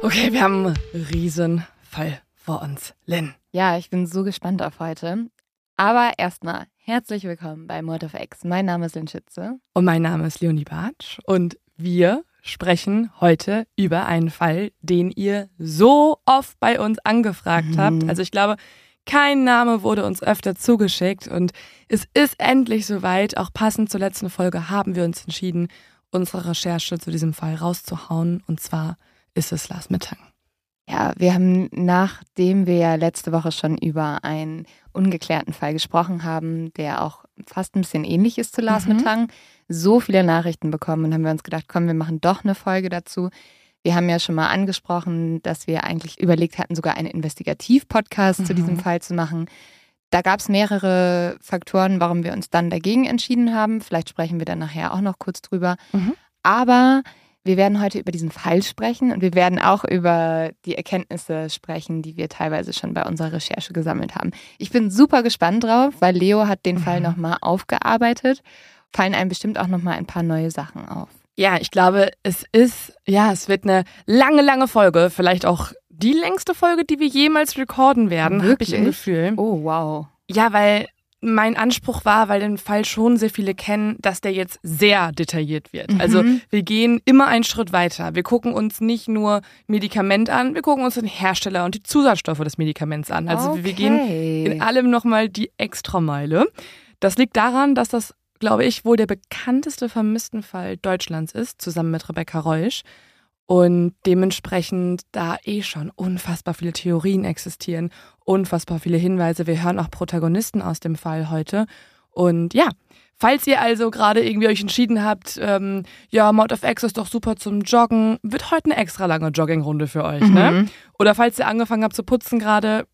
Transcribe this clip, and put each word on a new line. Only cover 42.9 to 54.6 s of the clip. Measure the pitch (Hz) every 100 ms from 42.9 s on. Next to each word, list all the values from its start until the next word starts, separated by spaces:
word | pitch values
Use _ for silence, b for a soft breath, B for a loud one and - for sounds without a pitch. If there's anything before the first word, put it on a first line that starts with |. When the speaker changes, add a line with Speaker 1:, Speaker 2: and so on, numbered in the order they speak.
Speaker 2:
dazu. | 175 - - 180 b b b b b
Wir | 170 175
haben | 175
ja | 170
schon | - 160
mal | 160
angesprochen, | - 196 185 _ 175 175 165 165 165
dass | 170 165 -
wir | 165
eigentlich | - 165 160 -
überlegt | 185 165 170 -
hatten, | - 170
sogar | 160 156
einen | 160
Investigativ-Podcast | 185 156 - - 151 - 254 - 226 214 - 196 185 180
zu |
diesem | 180 165
Speaker 1:
Mhm. | 165
Speaker 2:
Fall | 185 175
zu | -
machen. | 175 160 165 165 b b b b b _
Da | 175
gab's | 185 196 -
mehrere | 202 208 202 190 185 180 180 175 -
Faktoren, | - 185 - 190 190 190
warum | 170 175
wir | 170
uns | 196 180
dann | 170 170
dagegen | 175 170 233
entschieden | 262 240 - 240 233
haben. | 226 214 220
Vielleicht | - 165 160
sprechen | - 165 170
wir | -
dann | 170